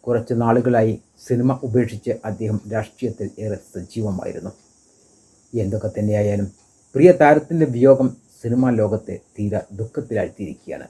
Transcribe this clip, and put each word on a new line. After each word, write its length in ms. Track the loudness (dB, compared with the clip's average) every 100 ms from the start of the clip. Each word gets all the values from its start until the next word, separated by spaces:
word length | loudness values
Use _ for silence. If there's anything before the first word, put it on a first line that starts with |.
കുറച്ച് 300 | -2 -4 -2
നാളുകളായി 600 | -2 2 2 2 2 2 -2 _ _ -4
സിനിമ 340 | 0 0 -2
ഉപേക്ഷിച്ച് 500 | -2 0 0 -4 -8 -8 -8
അദ്ദേഹം 320 | -6 -4 -4 -4
രാഷ്ട്രീയത്തിൽ 560 | -6 -6 _ -10 -8 -10 -8
ഏറെ 200 | -8 -8 -10
സജീവമായിരുന്നു. 800 | -14 -10 -6 -4 -4 -8 -10 -12 -16 _ _ _ _ _ _ _ _ _
എന്തൊക്കെ 360 | -4 -4 -4 -6 -4
തന്നെയായാലും 500 | 0 0 0 0 -4 -8 _ _ _ 4
പ്രിയ 140 | 6
താരത്തിൻ്റെ 540 | 8 6 4 2 0 0
വിയോഗം 440 | 4 6 6 4 -2 _ _
സിനിമാ 280 | -4 0 2
ലോകത്തെ 460 | 2 0 -2 -6 -14 _ -6
തീരെ 240 | -4 -4 -8
ദുഃഖത്തിലാഴ്ത്തിയിരിക്കുകയാണ്. 1160 | -10 -8 -8 -6 -4 -4 -6 -12 -12 -14 -14 -16